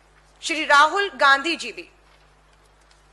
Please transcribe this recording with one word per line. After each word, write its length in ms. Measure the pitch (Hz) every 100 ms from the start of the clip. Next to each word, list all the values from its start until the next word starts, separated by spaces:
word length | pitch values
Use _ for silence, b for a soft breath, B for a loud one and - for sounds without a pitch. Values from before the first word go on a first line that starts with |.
| _ _ _ _
श्री 220 | - 294 277
राहुल 460 | 285 302 381 403 254
गांधी 400 | 285 269 311 302
जी 160 | 240
भी। 180 | 185 160 _ _ _ _ _ _ _ _ _ _ _ _